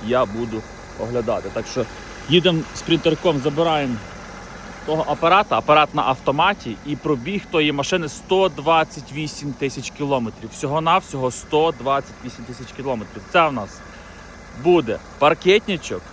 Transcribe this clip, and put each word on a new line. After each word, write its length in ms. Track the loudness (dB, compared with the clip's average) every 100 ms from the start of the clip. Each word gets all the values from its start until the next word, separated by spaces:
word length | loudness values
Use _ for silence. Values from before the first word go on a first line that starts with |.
| 2
я 180 | 2
буду 380 | 2 0 -4 -6 -8 -16 -16 -8
оглядати. 480 | -4 -2 0 -2 -2
Так 140 | -6 -6
що 180 | -4 -6 -8 -14 -14 2
їдемо 340 | 4 6 2 -2
спринтерком, 640 | -8 0 2 4 2 2 2
забираємо 560 | 0 2 2 2 0 -4 -8 -16 -16 -16 -16 -16 -14 -12 -2
того 180 | -2 0
апарата, 500 | 2 6 6 4 0
апарат 360 | 6 6 6
на 80 | 2
автоматі, 760 | 0 0 0 2 2 2 -6 -10 -6
і 100 | -6
пробіг 460 | -2 -2 -2 -6 -2
тої 220 | 0 2
машини 360 | 0 0 -2 -2
сто 400 | -8 0 2 2
двадцять 640 | 2 2 4 2 -6 -12
вісім 400 | -8 -6 -6 -8
тисяч 380 | -4 -4 -4 -10
кілометрів. 600 | -6 -2 0 -2 -8 -14
Всього-навсього 800 | -6 -2 0 2 2 2 -4 -2
сто 440 | -4 0 2 2 0
двадцять 460 | 0 0 -2 -12
вісім 200 | -14 -12
тисяч 220 | -14 -12 -12 -10
кілометрів. 460 | -6 -6 -6 -14 0
Це 160 | 4 4
в 40 |
нас 260 | 2 -6 -10 -18 -18 -18 -18 -18 -18 -18 -2
буде 360 | 4 6 4 -4 -6 2
паркетничок 840 | 4 4 4 4 4 -6 -4 -8 -8